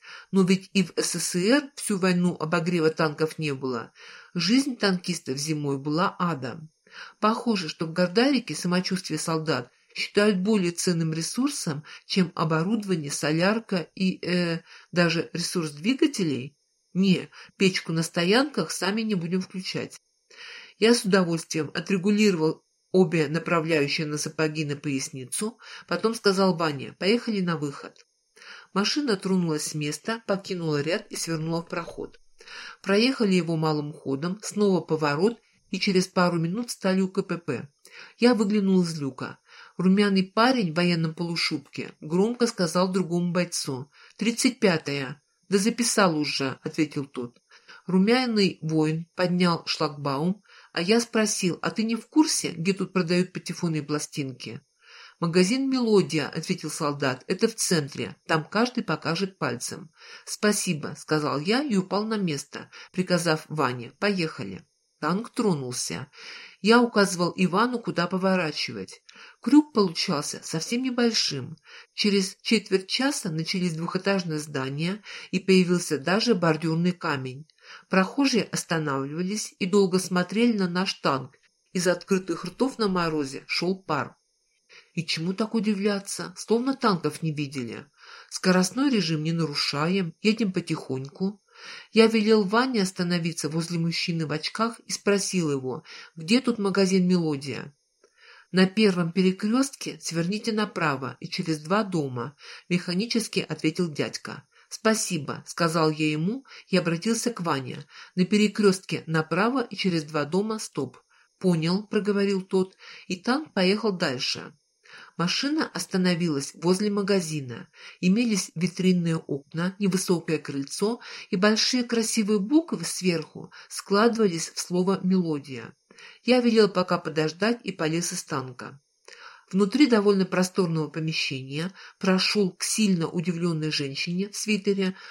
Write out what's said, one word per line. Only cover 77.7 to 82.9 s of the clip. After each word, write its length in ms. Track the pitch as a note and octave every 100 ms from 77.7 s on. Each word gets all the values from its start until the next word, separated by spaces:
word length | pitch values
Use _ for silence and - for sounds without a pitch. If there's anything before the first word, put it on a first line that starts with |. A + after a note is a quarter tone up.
| - -
Прохожие 540 | F#3 F#3+ - C#4 B3
останавливались 1120 | - F3+ - E3 D3+ C#3 C#3 D3+ F#3 G#3+ - -
и 60 | F#3+
долго 340 | G3+ F#3+ F#3
смотрели 580 | F#3 F3+ F3+ G3 A#3+ G#3+
на 100 | F#3
наш 260 | F3 F#3
танк. 420 | - E3+ C3+ C3 _ _ _ _
Из 140 | F#3 F3
открытых 580 | F3 - F#3+ F#3+ E3
ртов 340 | F3 - C4 C4+
на 100 |
морозе 560 | G#3+